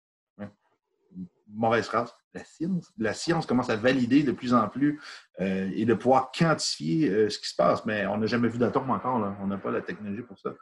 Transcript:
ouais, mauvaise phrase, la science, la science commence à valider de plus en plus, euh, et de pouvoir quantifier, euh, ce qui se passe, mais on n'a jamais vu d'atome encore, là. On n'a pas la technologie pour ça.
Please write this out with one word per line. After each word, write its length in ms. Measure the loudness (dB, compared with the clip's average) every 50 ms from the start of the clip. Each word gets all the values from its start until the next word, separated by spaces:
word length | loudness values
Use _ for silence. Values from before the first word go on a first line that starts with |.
| _ _ _ _ _ _ _ -16
ouais, 100 | -16 -16 -16 _ _ _ _ _ _ _ _ _ _ _ -16 -16 -16 -16 _ _ _ -16
mauvaise 380 | -8 -2 0 2 2 2 0
phrase, 260 | 0 0 -2 -2 -2 -6 _ _ _ -18
la 100 | -18 -18
science, 480 | -16 -12 -8 -4 -2 -2 -4 -4 -6 _ -4
la 140 | -4 -4 -4
science 320 | -2 -2 -2 0 0 0
commence 220 | 0 0 0 0 0
à 40 | 0
valider 460 | 0 2 2 4 4 4 4 6 6 6
de 80 | 4 0
plus 220 | -2 0 2 4
en 140 | 4 4 2
plus, 320 | 0 0 0 0 0 0 -6 -16 -18 -20 -20 _ _ -4
euh, 280 | -2 -2 0 0 -2 -2 -2
et 100 | 0 2
de 100 | 2 2
pouvoir 360 | 2 4 4 4 4 2 0
quantifier, 800 | -2 0 2 2 2 2 0 -4 -6 -4 -4 -2 0 2 2 2
euh, 180 | 4 4 2 2
ce 120 | 0 -4
qui 80 | -8 -6
se 80 | -2
passe, 280 | 0 2 2 2 2 0
mais 220 | -4 -2 -2 -2
on 120 | -2 -2 -2
n'a 80 | -2
jamais 220 | 0 0 0 0 0
vu 100 | 0 0
d'atome 320 | 0 0 0 0 0 -2
encore, 280 | -2 -2 -2 -2 0 0
là. 180 | 0 -2 -4 -4 -4
On 60 | -4
n'a 100 | -4 -4
pas 140 | -4 -4 -4
la 100 | -4 -4
technologie 400 | -6 -10 -10 -8 -8 -8 -8 -10
pour 160 | -12 -14 -12
ça. 120 | -10 -10 -10 -12